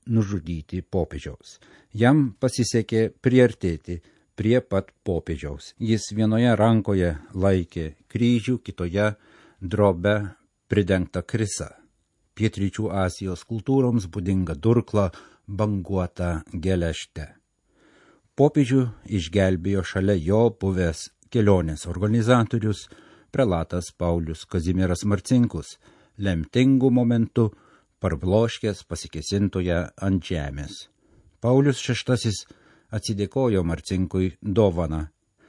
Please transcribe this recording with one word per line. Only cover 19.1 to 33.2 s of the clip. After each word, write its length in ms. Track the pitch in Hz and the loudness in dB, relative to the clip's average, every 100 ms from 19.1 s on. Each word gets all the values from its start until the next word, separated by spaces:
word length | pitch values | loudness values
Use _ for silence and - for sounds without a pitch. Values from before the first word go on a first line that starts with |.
| 101 80 98 95 90 92 98 87 | -4 -2 2 2 2 -2 -2 -2
šalia 300 | 95 98 98 | 0 0 2
jo 300 | 78 107 117 | 2 2 2
buvęs 560 | - 98 92 85 80 - _ _ | 0 -2 0 -2 -4 -10 _ _
kelionės 600 | 120 101 95 80 78 - | 0 4 4 2 -6 -8
organizatorius, 1040 | 85 107 117 110 123 107 120 107 98 - - - - _ | -4 0 2 4 4 2 0 -2 -4 -10 -20 -20 -20 _
prelatas 560 | 139 120 85 82 90 87 | 0 0 0 -2 -6 -8
Paulius 540 | - 87 85 80 82 - | -4 -2 -2 -4 -10 -6
Kazimieras 560 | 92 82 90 92 87 | -2 0 0 0 0
Marcinkus, 760 | 104 101 - 123 117 80 - - _ _ _ - | -2 -2 2 2 2 -2 -12 -18 _ _ _ -6
lemtingu 720 | 98 85 80 123 131 131 131 | -2 -2 -2 2 4 4 4
momentu 580 | 123 120 117 110 - 110 - _ _ _ _ | 4 2 2 0 0 0 -2 _ _ _ _
parbloškęs 840 | 95 78 90 104 117 - 110 95 - | -4 -2 0 2 2 -2 -6 -6 -10
pasikėsintoją 920 | 82 - 78 - 101 98 95 90 87 82 | -12 -10 -12 -4 0 0 0 0 -2 -2
ant 280 | - 98 95 | -6 -2 -2
žemės. 540 | - 85 71 69 71 - - _ _ _ _ _ | -2 -4 -4 -8 -12 -14 -20 _ _ _ _ _
Paulius 400 | 117 131 143 131 | 2 4 4 0
šeštasis 640 | - 120 - 123 113 98 - - _ _ _ | -2 -4 0 0 0 -4 -8 -20 _ _ _
atsidėkojo 720 | 110 - 101 | -8 -6 -4